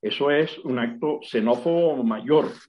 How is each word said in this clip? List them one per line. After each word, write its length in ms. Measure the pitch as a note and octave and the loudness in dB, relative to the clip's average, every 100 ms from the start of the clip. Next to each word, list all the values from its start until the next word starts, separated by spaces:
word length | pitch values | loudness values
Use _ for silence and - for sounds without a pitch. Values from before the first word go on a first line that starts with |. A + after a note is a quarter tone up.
Eso 280 | G#2+ - C#3+ | -8 -2 2
es 300 | D3 D#3 - | 2 0 -4
un 180 | D3 B2 | -6 -2
acto 420 | A#2 - D3+ - | -4 -4 -4 -4
xenófobo 800 | - A#2 A2 A2+ E3+ E3+ E3+ C3+ | -4 0 2 2 2 2 2 2
mayor, 440 | A2+ A2 B2+ D3+ - - | -2 -2 2 2 2 -6